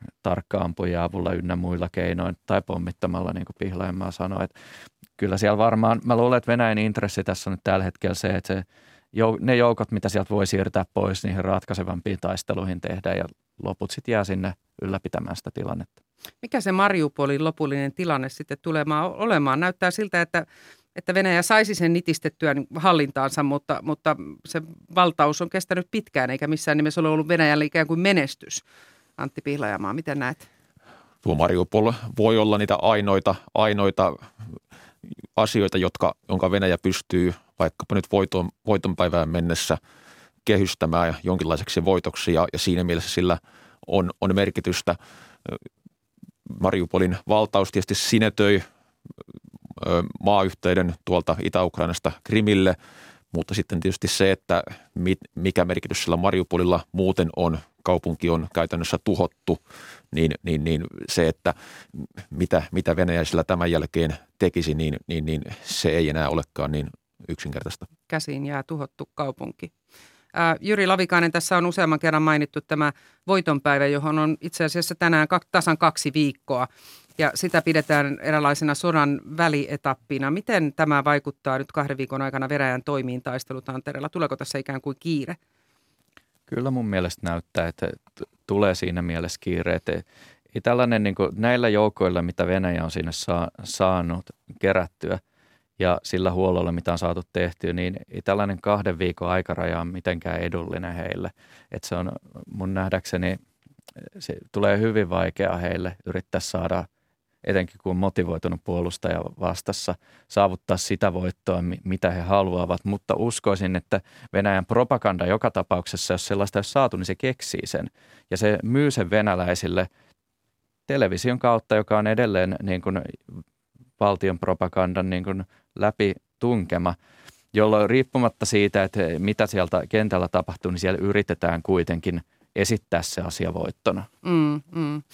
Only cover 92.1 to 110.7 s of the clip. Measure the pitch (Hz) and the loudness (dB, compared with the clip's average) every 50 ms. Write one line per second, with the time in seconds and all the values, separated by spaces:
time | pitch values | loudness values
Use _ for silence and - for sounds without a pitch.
92.1 | 90 87 87 87 90 - 87 90 92 95 92 90 87 82 82 80 80 87 82 82 | 2 0 -2 -2 -2 -2 0 2 2 2 2 0 0 -2 -2 -4 -4 -4 -6 -6
93.1 | 82 - - - 87 85 85 - - - 101 - - - 98 92 92 92 87 85 | -6 -8 -4 -2 -2 -2 -2 -4 -8 -12 -14 -10 -2 2 2 2 2 2 0 -2
94.1 | 85 87 85 - - _ _ - - - - 95 95 95 90 87 _ _ - 87 | -4 -6 -8 -12 -20 _ _ -20 -10 -2 0 2 2 2 0 -2 _ _ -6 -6
95.1 | 92 95 - _ _ _ _ _ _ _ _ _ _ - 92 90 90 - - - | -6 -6 -8 _ _ _ _ _ _ _ _ _ _ -2 2 2 2 0 -2 -4
96.1 | - 92 92 92 90 92 95 92 90 90 87 87 85 85 - - 87 85 92 85 | -4 0 0 0 0 2 2 2 2 2 0 0 -2 -2 -2 -2 -2 -2 0 -2
97.1 | 85 90 90 _ - 90 90 87 85 _ - 90 85 87 90 92 95 - - _ | -2 -4 -6 _ -4 -2 -2 -2 -4 _ -6 -6 -4 -4 -4 -4 -6 -8 -12 _
98.1 | - 90 - - 98 104 104 101 98 90 - 101 104 104 98 98 90 82 95 90 | -14 -10 -2 -2 0 0 0 -2 -4 -4 0 0 0 0 0 -2 -2 0 -2 -2
99.1 | 87 - 87 87 90 92 92 - 98 87 87 85 85 85 85 85 90 90 - 90 | -2 -2 -2 -2 -2 -2 -2 -2 -4 -4 -2 -2 -2 -4 -4 -6 -8 -6 -4 -4
100.1 | 90 85 - 85 85 85 85 87 85 92 82 - 87 87 90 90 85 85 85 90 | -4 -4 -4 -6 -6 -4 -4 -4 -4 -6 -6 -6 -8 -8 -8 -8 -8 -8 -8 -8
101.1 | - - 92 92 - _ _ _ - - _ _ - - - - - 87 90 87 | -8 -8 -10 -10 -10 _ _ _ -20 -20 _ _ -14 -12 -10 -6 -6 -6 -6 -6
102.1 | - - _ - - - - - - 101 95 92 95 95 92 95 98 92 - - | -8 -10 _ -18 -20 -20 -18 -14 -10 -8 -6 -4 -4 -2 -2 -2 -2 -4 -4 -4
103.1 | - 90 90 90 95 92 _ _ _ _ _ _ _ _ _ - - - - - | -4 -2 -2 -2 -4 -4 _ _ _ _ _ _ _ _ _ -20 -20 -20 -20 -20
104.1 | - 196 - - - - - - - 101 101 104 104 101 110 113 107 107 101 85 | -20 -16 -12 -10 -12 -12 -12 -8 -4 0 2 2 4 4 2 2 2 2 0 0
105.1 | 90 90 87 87 87 - 95 92 90 87 90 87 87 90 90 90 90 - - 90 | 0 0 0 0 -2 -2 -2 0 0 -2 -2 -2 -2 -4 -4 -6 -8 -10 -10 -8
106.1 | 90 92 - _ - 92 - - - 90 87 85 90 90 85 - _ _ _ _ | -8 -8 -6 _ -6 -6 -4 -4 -6 -4 -2 -2 -2 -2 -4 -6 _ _ _ _
107.1 | _ _ _ _ _ _ - - 98 95 90 92 - - - 95 90 90 95 98 | _ _ _ _ _ _ -10 -4 -2 -2 -2 -2 -6 -10 -6 -4 -2 0 0 0
108.1 | - - 90 85 85 80 - 90 87 87 - - 90 87 87 87 87 - - 87 | 0 -2 -2 -2 -2 -4 -4 -4 -6 -6 -6 -4 -4 -2 -2 -4 -6 -6 -4 -4
109.1 | 85 82 82 82 - - 95 87 87 92 - - 98 - - - 90 - _ _ | -4 -4 -4 -8 -10 -6 -4 -4 -4 -4 -4 -6 -6 -6 -4 -6 -6 -6 _ _
110.1 | _ _ _ - - 104 101 98 92 - _ - | _ _ _ -4 2 2 2 2 2 -2 _ -2